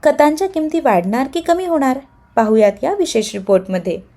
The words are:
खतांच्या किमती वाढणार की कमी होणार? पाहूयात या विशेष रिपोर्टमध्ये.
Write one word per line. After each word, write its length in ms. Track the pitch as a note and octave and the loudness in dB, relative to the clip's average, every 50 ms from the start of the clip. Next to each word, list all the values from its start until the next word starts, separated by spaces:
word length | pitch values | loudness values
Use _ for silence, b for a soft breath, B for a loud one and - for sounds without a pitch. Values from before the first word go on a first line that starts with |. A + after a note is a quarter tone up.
| - | 2
खतांच्या 460 | D#4 D4 D4 D4 D4 D#4 D#4 F#4+ F#4+ | 2 4 4 2 2 2 0 -4 -4
किमती 300 | F#4+ E4 D#4 D#4 D4+ E4+ | -2 -4 -4 -2 -2 0
वाढणार 480 | D#4+ C4+ G#3 F3+ F3 F#3+ G#3 A#3+ C4+ C4 - | 0 2 2 2 0 0 -2 -2 -4 -4 -4
की 80 | E4+ | -6
कमी 240 | E4 - E4+ F4 F#4 | 0 0 0 0 0
होणार? 340 | F4+ E4+ D#4 C#4 C4 B3+ C4+ C4+ _ _ _ _ _ _ | -2 0 0 0 0 -2 -2 -6 _ _ _ _ _ _
पाहूयात 360 | - A3+ G#3+ A3 A3 G#3+ G3+ G3+ - - | 0 0 2 4 4 4 2 2 0 -4
या 100 | C#4+ G4 | -4 -2
विशेष 400 | G4+ F#4 - - A3 G#3+ G#3+ - | -2 -2 -2 0 -2 -4 -2 -8
रिपोर्टमध्ये. 680 | G3+ F#3+ G3 G3 F#3 F#3+ F#3+ F#3+ F#3 E3+ F#3 E3 F3+ F#3 _ _ | -10 -2 2 2 2 2 0 -6 -6 -4 -4 -6 -6 -8 _ _